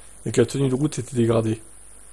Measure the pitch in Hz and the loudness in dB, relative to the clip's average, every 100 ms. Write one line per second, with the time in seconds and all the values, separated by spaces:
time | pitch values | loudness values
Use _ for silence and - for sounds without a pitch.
0 | - - - 113 117 135 139 131 147 - | -20 -12 -4 2 2 2 0 0 -2 -4
1 | 117 120 113 113 110 110 - - - - | -6 0 2 2 0 -4 -8 -20 -20 -20
2 | - | -20